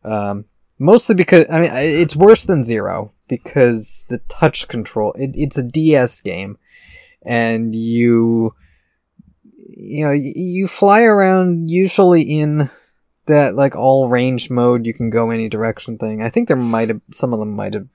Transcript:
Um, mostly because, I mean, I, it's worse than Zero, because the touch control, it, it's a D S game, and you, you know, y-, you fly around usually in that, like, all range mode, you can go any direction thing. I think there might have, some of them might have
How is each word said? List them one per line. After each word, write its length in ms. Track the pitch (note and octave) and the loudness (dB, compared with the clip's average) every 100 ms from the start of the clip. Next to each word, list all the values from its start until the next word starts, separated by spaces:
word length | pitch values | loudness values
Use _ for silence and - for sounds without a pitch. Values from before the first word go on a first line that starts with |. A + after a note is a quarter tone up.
Um, 400 | - G#2+ G2+ G2+ G#2+ _ _ - | -8 -6 -4 -8 -12 _ _ -4
mostly 380 | C#3+ A#3 - F#3+ | 4 4 4 0
because, 300 | F3 F3 D#3 | 4 4 4
I 100 | D#3+ | 2
mean, 100 | E3+ | 0
I, 80 | B2+ | 0
it's 340 | D3+ D3+ E3+ | -2 0 0
worse 300 | D3 G3 A3+ | 4 6 6
than 180 | - E3+ | 4 -2
Zero, 500 | A#2+ A2+ G2 F#2 G#2+ _ - | 0 -4 -4 -6 -10 _ -10
because 800 | B2 - D3 B2 A#2 G#2+ - - | -10 -4 2 2 2 -6 -12 -10
the 100 | A#2+ - | -10 -10
touch 400 | - D#3+ - - | -2 -2 0 -10
control, 460 | A#2+ G#2 A2 G#2+ | -10 -8 -4 -4
it, 180 | - C3+ | -4 -8
it's 240 | - D3 C#3+ | -6 -6 -6
a 60 | |
D 320 | B2 D#3 D#3 D3 | -6 -2 2 2
S 240 | B2 - | 2 -4
game, 380 | G2 F2+ G2 G2+ _ _ _ - _ _ | -10 -10 -12 -16 _ _ _ -20 _ _
and 520 | - A#2 A2+ A2+ A2+ | -6 -2 0 -2 -4
you, 800 | A2 A2+ A#2 A#2+ A#2 A#2 A#2 A2 - _ _ _ _ _ _ _ _ _ _ - | -6 -4 0 2 2 2 0 -2 -6 _ _ _ _ _ _ _ _ _ _ -20
you 360 | - G2+ D3 | -20 -12 -4
know, 60 | D3+ | -2
y-, 200 | C#3+ C3+ - | 0 -2 -6
you 320 | F#3 F3+ F#3+ | -6 -4 -4
fly 340 | - G3 G#3 | 0 4 6
around 680 | A#3 G#3 F#3+ F#3 F3+ E3+ E3 | 4 4 4 2 2 0 -2
usually 500 | F3 F#3+ - F#3 F3 | 0 0 4 4 4
in 480 | C#3 D3+ D3+ D3+ C#3 - _ _ _ _ | 2 -2 -2 0 -2 -6 _ _ _ _
that, 320 | - D3 C#3 G#2 | 0 2 2 2
like, 180 | C#3 | 0
all 340 | - C3 C3+ B2+ | 0 2 2 2
range 400 | B2 B2+ B2+ - | 0 0 -2 -4
mode, 380 | B2 B2 B2 A#2 | 0 0 0 -2
you 80 | |
can 160 | A2+ A#2 | -6 -4
go 220 | A2 A2+ | -2 -2
any 160 | A2+ A2+ | -2 -6
direction 500 | G#2+ A2+ G#2+ - A2 | -4 -4 -6 -10 -10
thing. 240 | A2 G#2+ | -8 -6
I 60 | A2+ | -4
think 160 | A#3 A#3 | -2 0
there 100 | C3+ | 0
might 320 | A#2+ A2+ A2+ | 0 -2 -2
have, 120 | G#2+ - | -6 -10
some 220 | - B2+ | -6 -4
of 80 | A2+ | -4
them 100 | G#2+ G#2 | -6 -8
might 180 | G2+ | -8
have 140 | G2+ G2+ | -8 -12